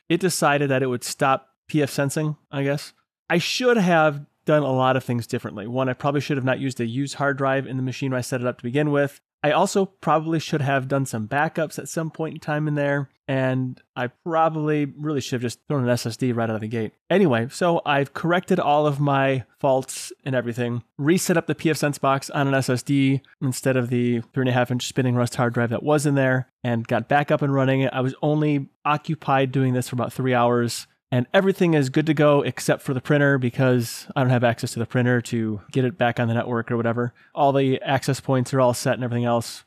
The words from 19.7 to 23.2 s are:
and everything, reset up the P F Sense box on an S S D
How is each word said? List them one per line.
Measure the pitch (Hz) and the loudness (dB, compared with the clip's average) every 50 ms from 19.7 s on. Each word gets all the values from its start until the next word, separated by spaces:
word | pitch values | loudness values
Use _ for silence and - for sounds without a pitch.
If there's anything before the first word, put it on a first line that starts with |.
| 131 131 131 - - - - - - - - | 2 0 0 -4 -10 -12 -12 -14 -16 -10 -6
and | 143 131 | -2 -2
everything, | 123 113 120 113 120 120 120 120 120 - _ _ | -2 -2 -2 -4 -2 -2 -2 -4 -6 -8 _ _
reset | - 139 151 185 180 - - 180 | -2 2 2 2 2 2 2 2
up | 165 - - | 2 0 0
the | 151 | -2
P | - - 165 | -2 0 0
F | 151 | 0
Sense | - 151 147 139 - | 0 0 -2 -2 0
box | - 139 135 135 - - | 0 0 0 0 -2 -4
on | - 151 139 | -2 0 0
an | 139 135 | 2 2
S | 135 127 - | 0 0 0
S | 127 117 | -2 -2
D | - - 143 139 135 135 135 135 | 0 0 2 2 4 2 2 0